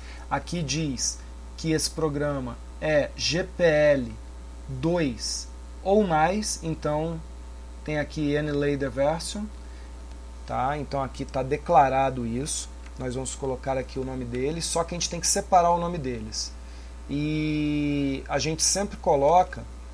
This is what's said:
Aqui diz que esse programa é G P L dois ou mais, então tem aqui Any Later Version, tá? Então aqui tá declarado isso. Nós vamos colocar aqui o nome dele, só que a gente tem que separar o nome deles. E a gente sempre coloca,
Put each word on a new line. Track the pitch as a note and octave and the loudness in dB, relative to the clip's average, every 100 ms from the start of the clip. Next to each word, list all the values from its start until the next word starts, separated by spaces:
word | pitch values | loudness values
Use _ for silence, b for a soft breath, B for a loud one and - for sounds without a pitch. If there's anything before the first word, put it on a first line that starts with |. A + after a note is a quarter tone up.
| B B - | B B -4
Aqui | C#3+ - F3 | -4 -2 -4
diz | C#3 D3+ D3+ A#2+ - - B - - - | -2 0 -2 -2 -4 -4 B -14 -14 -4
que | D#3+ | 0
esse | D#3 - | 0 0
programa | - D#3 C#3+ D3 C#3 B2 A#2 - - | -2 -2 0 0 -2 -4 -8 -14 -4
é | D3+ D3+ - - | 2 4 2 -2
G | - E3 | 0 0
P | F#3 - | -2 2
L | E3+ D3+ G3 C#3 A2+ G#2+ - - - - - | 4 8 6 6 2 -6 -12 -14 -14 -12 -10
dois | B2+ D#3+ F3 C#3+ A2 - - - - - - | -2 2 2 2 -2 -6 -6 -8 -12 -14 -6
ou | F#3 G#3 G3 | 4 4 6
mais, | D#3 E3 G#3+ G#3 - | 4 4 2 -2 -4
então | E3 D#3 D3+ D3+ E3 D#3+ - - - - - - | -4 -2 0 0 -2 -4 -8 -14 -14 -14 -14 -10
tem | - D3+ | -4 -2
aqui | C#3+ D#3+ C#3+ D3 | -2 -2 2 2
Any | D3+ | 2
Later | C#3+ C#3+ C#3+ C3+ | 0 2 0 0
Version, | A#2+ C#3+ E3 - G#3 G#3+ - B B B B B - - - - | 2 2 2 -2 -6 -6 -10 B B B B B -14 -14 -12 -6
tá? | A#2 B2+ D3+ | -2 0 -2
Então | C3 C#3 | -2 -4
aqui | C3 - C3+ | -4 -6 -4
tá | - | -2
declarado | C3+ D3+ - E3+ C3+ C3 C3+ B2+ A#2 | 0 0 6 8 8 6 2 0 -2
isso. | A#2 D3+ - - - - - | -2 -2 -4 -8 -12 -12 -8
Nós | B2+ B2+ | -6 -4
vamos | C3 - | -6 -4
colocar | C#3 B2+ C3+ C3 | -4 -2 0 -2
aqui | B2 C3+ | -2 -4
o | C3 | -4
nome | C3 | -4
dele, | A#2+ B2 C#3 E3 | -4 0 0 0
só | - - | -2 0
que | E3+ | -2
a | F3 | -2
gente | - | -4
tem | F3 | -2
que | - | 0
separar | G3+ G3 F#3 E3+ | 0 6 8 8
o | F3 | 4
nome | E3+ F3 | 2 -2
deles. | C3 A#2 G#2+ - - B B B B - - | -4 -6 -6 -6 -8 B B B B -14 -6
E | C#3+ D3+ D#3 D#3 D3+ D3+ D3 D3 C#3+ C#3 C3+ - | -2 0 0 0 0 2 2 2 2 0 -2 -2
a | C#3+ | -2
gente | D3 D#3 | 0 0
sempre | - F#3+ G3+ - | 2 2 -2 0
coloca, | F3+ C#3+ C#3+ F3+ F#3 A#2 - - - | 4 6 8 6 6 -2 -12 -12 -14